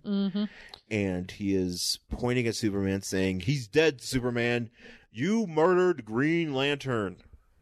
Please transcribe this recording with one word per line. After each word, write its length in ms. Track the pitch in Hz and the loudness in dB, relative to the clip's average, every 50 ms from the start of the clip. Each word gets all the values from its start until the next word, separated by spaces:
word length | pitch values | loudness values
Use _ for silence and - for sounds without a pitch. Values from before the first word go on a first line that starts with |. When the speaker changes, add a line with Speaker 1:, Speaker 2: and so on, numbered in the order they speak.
| - | -6
Speaker 1:
Mm-hmm. 400 | 208 202 196 196 196 170 208 214 208 - - - - - - _ _ | -4 -2 -2 -2 -2 -2 -4 -4 -4 -8 -16 -20 -20 -20 -20 _ _
Speaker 2:
And 400 | 110 107 101 95 90 90 92 92 | -2 -2 0 0 -2 -4 -6 -8
he 220 | - - 101 98 98 | -8 -6 -2 0 0
is 460 | 95 92 90 87 87 - - - - _ _ | 0 0 0 -2 -4 -4 -4 -4 -6 _ _
pointing 380 | - - 123 123 123 127 120 | -8 -4 -2 0 0 0 0
at 80 | 117 104 | -2 -2
Superman, 460 | - 117 107 98 101 98 95 95 98 | 0 -2 0 0 0 0 0 0 -2
saying, 400 | - - - 95 95 95 92 92 | -4 -2 0 0 2 2 0 0
"He's 260 | 90 - 147 139 117 | -2 -2 -2 -2 -4
dead, 340 | 101 - 147 160 160 139 120 | 0 2 4 4 4 2 -2
Superman. 680 | - - 131 131 120 127 120 120 117 120 120 120 117 110 - - - - - - _ _ | -8 -4 -2 -2 0 0 0 0 0 2 0 0 -2 -6 -10 -20 -20 -20 -20 -20 _ _
You 340 | - 107 135 185 220 233 220 | -8 -4 -2 0 0 0 0
murdered 580 | 175 156 156 156 180 185 180 180 180 175 135 110 | 0 2 4 4 6 6 6 4 4 2 0 -4
Green 480 | 107 107 120 139 156 165 170 170 151 135 | -4 0 0 2 2 2 2 0 0 0
Lantern." 640 | 131 135 143 147 139 131 135 123 113 104 92 90 - - - - - _ _ _ _ | 0 0 0 0 -2 -2 -2 0 0 0 -2 -4 -8 -18 -20 -20 -20 _ _ _ _